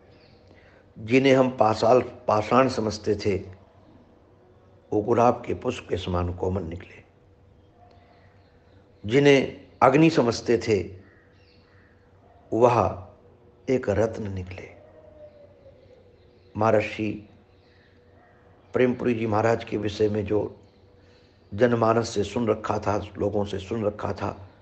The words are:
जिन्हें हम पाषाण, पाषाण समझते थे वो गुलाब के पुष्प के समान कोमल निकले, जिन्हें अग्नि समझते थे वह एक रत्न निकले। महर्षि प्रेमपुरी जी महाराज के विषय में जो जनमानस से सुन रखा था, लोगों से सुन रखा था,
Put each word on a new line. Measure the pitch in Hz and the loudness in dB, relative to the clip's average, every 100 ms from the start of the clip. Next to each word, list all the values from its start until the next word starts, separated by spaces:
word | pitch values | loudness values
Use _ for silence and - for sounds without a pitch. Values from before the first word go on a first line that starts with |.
| _ - _ - _ - - - _ - | _ -20 _ -20 _ -20 -20 -20 _ -14
जिन्हें | 110 131 135 131 | 0 2 4 4
हम | 127 127 | 4 2
पाषाण, | 107 110 113 127 - - - | 2 2 4 4 2 -6 -2
पाषाण | 107 - 123 127 | -2 2 2 2
समझते | 113 107 104 - 98 | 0 -6 -4 -4 -4
थे | 107 90 - - _ _ _ - _ _ _ _ _ _ _ _ - | -2 -4 -6 -20 _ _ _ -20 _ _ _ _ _ _ _ _ -6
वो | 104 | -2
गुलाब | 107 113 120 120 - | 0 2 4 2 -4
के | 87 | -6
पुष्प | 123 123 - | -6 -8 -6
के | - | -6
समान | 90 87 90 | -4 -4 -4
कोमल | 90 95 95 | -4 -4 -4
निकले, | 82 87 - - - _ _ _ _ _ _ _ - - _ _ _ _ _ _ _ - _ _ | -6 -12 -16 -20 -20 _ _ _ _ _ _ _ -20 -20 _ _ _ _ _ _ _ -20 _ _
जिन्हें | 101 135 143 139 - - - - | 0 4 6 6 2 -8 -14 2
अग्नि | 127 139 160 | 4 6 4
समझते | 156 120 110 - 117 | 4 0 0 0 0
थे | - 101 - - - _ _ _ _ _ _ _ _ _ _ _ _ _ - | 0 -2 -2 -14 -20 _ _ _ _ _ _ _ _ _ _ _ _ _ -6
वह | 110 120 117 92 - - - - _ _ _ - | 4 4 6 0 -2 -14 -20 -20 _ _ _ -2
एक | 127 101 | -2 0
रत्न | 98 110 - 104 | 0 -2 -4 -8
निकले। | 95 90 - - - - - - - 605 - - _ 554 - - - _ _ _ _ _ 104 | -10 -12 -14 -18 -20 -20 -20 -20 -20 -20 -20 -20 _ -20 -20 -20 -20 _ _ _ _ _ 0
महर्षि | 110 107 - - 107 107 - - _ _ _ _ _ _ _ _ _ _ _ _ _ | 2 2 0 -4 -6 -8 -14 -20 _ _ _ _ _ _ _ _ _ _ _ _ _
प्रेमपुरी | 117 123 123 123 | 0 0 0 -2
जी | 110 113 | -2 -2
महाराज | 104 113 113 | 0 0 -2
के | - 110 | -4 -6
विषय | 104 98 107 | -4 -2 -2
में | 107 101 | -2 -2
जो | 107 107 - - _ _ _ _ _ _ _ _ | -4 -4 -10 -20 _ _ _ _ _ _ _ _
जनमानस | 98 120 117 113 113 110 | 0 2 4 2 2 0
से | 101 | -4
सुन | 98 123 113 | -4 -2 -2
रखा | 107 - 104 | -2 -4 -4
था, | 98 104 95 - | -2 -4 -4 -4
लोगों | 98 104 98 | -4 -2 -4
से | 95 | -8
सुन | - 113 104 | -8 -4 -4
रखा | 104 - | -4 -8
था, | 98 - - - _ | -6 -8 -10 -16 _